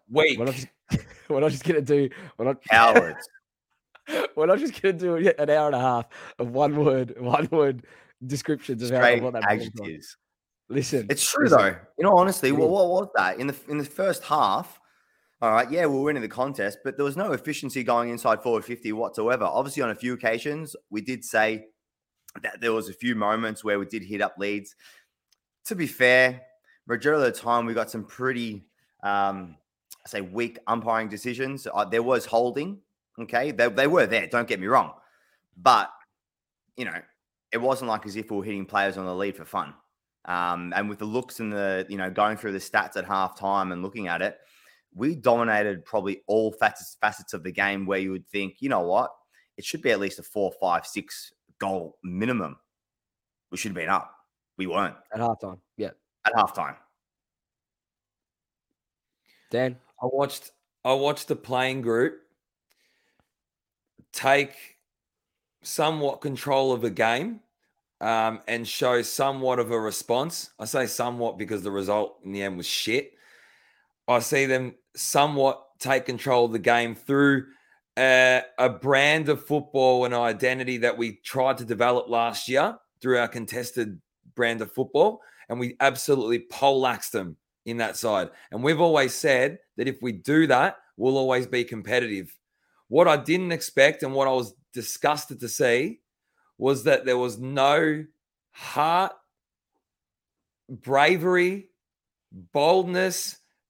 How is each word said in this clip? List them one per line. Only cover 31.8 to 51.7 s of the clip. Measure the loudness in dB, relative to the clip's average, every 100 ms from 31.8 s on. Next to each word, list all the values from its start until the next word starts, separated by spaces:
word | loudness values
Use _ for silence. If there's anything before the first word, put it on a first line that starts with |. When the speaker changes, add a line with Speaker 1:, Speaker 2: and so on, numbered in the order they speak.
Speaker 3:
there | 0 0
was | 2 0
holding, | 2 0 0 -2 -6 -10 _ _ _ -16
okay? | -4 -2 -2
They, | 0 2
they | 2 2
were | 4 4
there, | 0 0
don't | -2 -2
get | -4
me | 2
wrong. | 2 2 -6 _ _ _ _ _ 2
But, | 4 4 2 -8 _ _ _ _ _ _ _ -10
you | -8
know, | -8 -14 _ _ _ _
it | -2
wasn't | 0 -2 -2
like | -4 -4
as | -10
if | -6
we | -6
were |
hitting | -6 -8 -4
players | 0 0 -2
on |
the | -6
lead | -4 -6 -8
for |
fun. | -8 -8 -8 -12 _ _ _ _
Um, | -6 -4 -2 -4 -4
and | -4 -4
with | -6
the |
looks | -6 -6 -6 -8
and | -6
the, | -4 -2 -2 -4
you | -6
know, | -4
going | 0 0 0
through | -6
the | -8
stats | -2 -2 -2 -6
at | -2
halftime | -2 -2 -4 -2 0 -2
and | -6
looking | -10 -8 -6
at | -4
it, | -4 -6 _ _ _ _ _ -6
we | -4 0
dominated | 2 2 2 2 0 -4
probably | -4 -4 -4 -6 -2
all | 0 0
facets, | 0 0 -2 -12 -4
facets | -4 -4 -10
of | -10
the | -8
game | -2 -2 -2
where | -2 -2
you | -2
would | -6 -8
think, | -6 -6 -8
"You | -4
know | -2
what? | 2 0 0 -6 _ _ _ -14
It |
should | -10 -2
be | 0
at | 2
least | 0 -6
a |
four, | -10 -4 -4 -2
five, | 0 0 -2
six | -10 -10 -14 -18 _ _ _
goal | -4